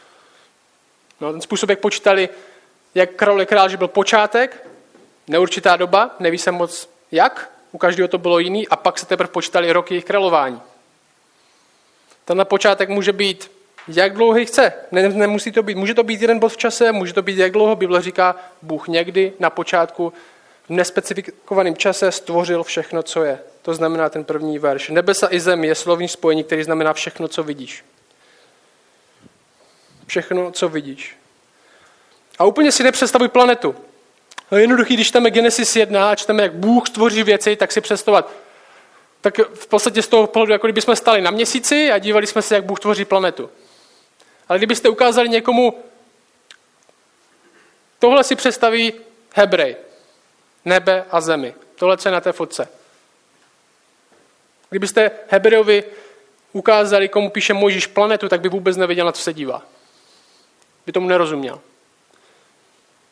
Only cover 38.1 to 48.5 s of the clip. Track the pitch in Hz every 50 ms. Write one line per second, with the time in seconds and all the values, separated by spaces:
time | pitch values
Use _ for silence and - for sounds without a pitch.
38.1 | 202 185 160 - - - - - _ _ _ _ _ - _ _ _ _ _ _
39.1 | _ _ - 202 - - 220 - - - - - - 202 - 247 202 226 208 -
40.1 | 240 226 214 214 - 220 226 214 214 202 226 226 214 220 - - 233 - - 233
41.1 | 226 202 185 175 196 220 233 220 - 254 233 - 294 294 302 294 220 196 190 208
42.1 | 208 214 208 208 - 220 208 - 214 202 185 185 196 - - 208 208 185 202 -
43.1 | 196 190 185 175 - - 120 - - _ _ _ _ _ _ _ _ _ _ _
44.1 | _ _ _ _ _ _ _ _ 175 190 214 214 240 220 - 247 226 214 254 240
45.1 | 220 247 240 233 226 226 226 247 240 240 247 233 - - - - _ _ _ _
46.1 | _ _ _ _ _ _ _ _ - _ _ _ _ _ _ _ _ _ _ _
47.1 | _ _ _ _ _ _ _ _ _ _ _ _ _ _ _ _ _ _ 269 240
48.1 | 269 285 254 - 269 - - 254